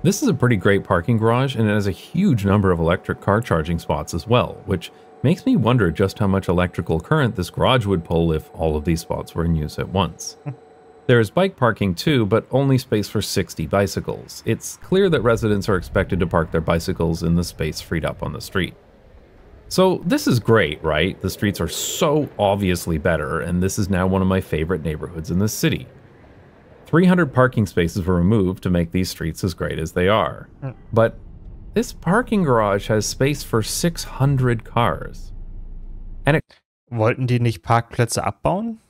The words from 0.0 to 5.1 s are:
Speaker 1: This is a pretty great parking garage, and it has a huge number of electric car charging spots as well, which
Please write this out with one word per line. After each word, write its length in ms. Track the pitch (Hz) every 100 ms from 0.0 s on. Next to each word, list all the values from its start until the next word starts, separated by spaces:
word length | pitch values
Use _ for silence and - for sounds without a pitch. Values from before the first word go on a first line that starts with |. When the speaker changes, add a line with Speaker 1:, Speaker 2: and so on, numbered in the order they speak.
Speaker 1:
This 200 | 151 -
is 60 | 269
a 60 |
pretty 220 | 143 123 107
great 280 | 104 98
parking 340 | - 90 85 113
garage, 380 | 110 120 135 123
and 120 | 110
it 40 |
has 140 | 104 101
a 60 |
huge 520 | 90 - 165 202 120
number 260 | 98 101 98
of 80 | 85
electric 420 | 82 87 - 87
car 200 | - 104
charging 380 | 117 85 80 85
spots 360 | - 76 76
as 120 | 85 101
well, 360 | 120 85 -
which 280 | - 92 - - -